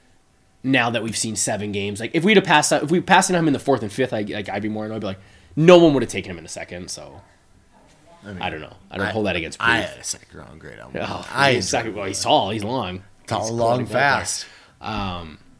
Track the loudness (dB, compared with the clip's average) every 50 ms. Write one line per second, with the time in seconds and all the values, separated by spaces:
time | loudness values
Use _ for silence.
0 | _ _ _ _ _ _ _ _ _ _ _ _ -2 2 2 2 2 2 -2 -2
1 | -4 -4 -4 -4 -4 -4 -4 -4 -2 -2 -2 -4 -4 -4 -4 -4 -4 -4 -6 -6
2 | -8 -2 -2 2 4 6 6 4 6 6 4 4 4 4 2 0 2 0 0 0
3 | 4 4 4 4 6 4 2 2 2 2 0 0 2 0 0 2 0 -6 -2 -2
4 | -2 -2 -2 -4 -6 -6 -6 -8 -8 -6 -6 -4 -4 -4 -6 -6 -6 -6 -8 -6
5 | -6 -6 -8 -8 -14 -20 -20 -20 -20 -8 -2 4 8 10 10 10 10 8 6 4
6 | 0 -2 -4 -6 -6 -8 -12 -12 -14 -14 -14 -14 -12 -12 -12 -12 -12 -12 -14 -14
7 | -14 -18 -20 -20 -20 _ _ _ _ _ _ _ _ _ _ _ _ _ _ _
8 | _ -20 -20 -20 -16 -16 -10 -8 -6 -6 -6 -8 -12 -16 -20 -20 -20 _ -6 -4
9 | -4 -2 -2 -2 -2 0 -2 -2 -4 -6 -8 -2 0 0 2 0 0 -6 -10 -12
10 | -10 -10 -10 -12 -14 _ -20 -20 -20 -20 -20 -20 -18 -18 -18 -18 -18 -12 -10 -8
11 | -8 -8 -8 -10 -12 -8 0 2 4 4 4 2 0 -2 -2 -2 -2 -4 -6 -6
12 | -8 -6 -6 -4 2 2 4 4 2 0 -4 -4 -4 -4 -4 -4 -4 -6 -8 -10
13 | -14 -18 -20 _ _ -6 -4 -2 -2 -2 -2 0 2 2 2 0 -2 -2 0 2
14 | 2 4 2 2 0 -4 -6 -8 -8 -12 -18 -20 -20 _ _ _ -10 -8 -6 -4
15 | -4 -6 -6 -8 -10 -12 -16 -18 -20 -20 -20 _